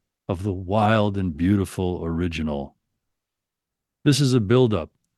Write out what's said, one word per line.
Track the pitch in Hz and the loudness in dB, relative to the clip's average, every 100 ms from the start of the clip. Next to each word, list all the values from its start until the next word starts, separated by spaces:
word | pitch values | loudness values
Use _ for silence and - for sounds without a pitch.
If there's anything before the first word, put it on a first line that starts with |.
| _ _ - | _ _ -8
of | 90 | -6
the | 104 | -4
wild | 92 90 107 104 110 104 98 | -6 -4 0 2 2 2 -2
and | 90 76 | -4 -2
beautiful | 87 101 92 - 90 85 | 2 2 0 -2 -4 -4
original." | 82 82 90 80 78 71 69 _ _ _ _ _ _ _ _ _ _ _ _ _ | -4 -4 -4 -4 -4 -6 -8 _ _ _ _ _ _ _ _ _ _ _ _ _
This | 147 131 | 0 2
is | 139 | 2
a | 127 | 2
build-up | 98 123 127 98 76 _ _ | 4 4 4 0 -6 _ _